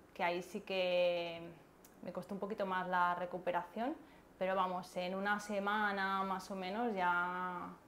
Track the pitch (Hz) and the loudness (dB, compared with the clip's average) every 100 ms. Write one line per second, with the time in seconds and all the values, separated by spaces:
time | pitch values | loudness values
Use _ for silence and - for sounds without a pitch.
0 | - - 175 175 175 202 - 190 180 180 | -12 0 0 0 -2 -8 -2 2 4 6
1 | 175 175 170 170 170 165 - - - - | 4 4 -2 -6 -10 -14 -20 -20 -20 -12
2 | 190 180 - 196 202 220 190 185 180 180 | -8 -8 -6 -4 -4 -2 0 0 2 4
3 | 175 175 180 180 180 175 175 214 254 320 | 4 2 -2 -4 -2 -2 -2 -4 -4 -4
4 | - - - - 185 190 185 180 180 180 | -12 -20 -14 -4 0 2 2 0 -4 -4
5 | 180 190 202 208 - 202 202 214 208 196 | -2 0 0 0 0 -2 0 2 2 2
6 | 190 196 190 190 - 190 185 208 240 190 | 0 0 0 -2 -4 -4 -2 0 0 2
7 | 175 175 175 180 185 175 180 180 | 4 4 2 0 -2 -4 -6 -12